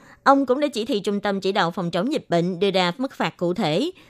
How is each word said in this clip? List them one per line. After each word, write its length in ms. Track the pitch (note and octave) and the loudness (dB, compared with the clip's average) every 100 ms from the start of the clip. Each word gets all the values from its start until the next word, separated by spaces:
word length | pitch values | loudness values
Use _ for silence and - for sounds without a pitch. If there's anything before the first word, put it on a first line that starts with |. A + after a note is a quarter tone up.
| - - | -20 -2
Ông 220 | B3+ C#4 C#4 | 4 4 4
cũng 140 | B3+ | 2
đã 80 | D4 | 0
chỉ 180 | - A3+ | -2 -2
thị 140 | G#3+ | -2
Trung 200 | G3 G3+ | -2 -2
tâm 220 | G#3 G3 | -2 -2
Chỉ 100 | F#3+ | 0
đạo 200 | G3+ E3+ | 0 0
Phòng 200 | F3+ E3+ | -2 -2
chống 220 | E3+ A#3 | -2 -2
dịch 120 | D4+ - | -2 0
bệnh 300 | F#3 F3 E3+ | 0 0 0
đưa 120 | G3 | 0
ra 200 | F#3 F3+ F3 | 2 0 -2
mức 160 | C4 | -6
phạt 240 | - F#3 - | -4 -6 -2
cụ 160 | F3 | -4
thể 380 | F3+ E3+ D#3+ D#4+ - - | -2 0 0 -2 -6 -18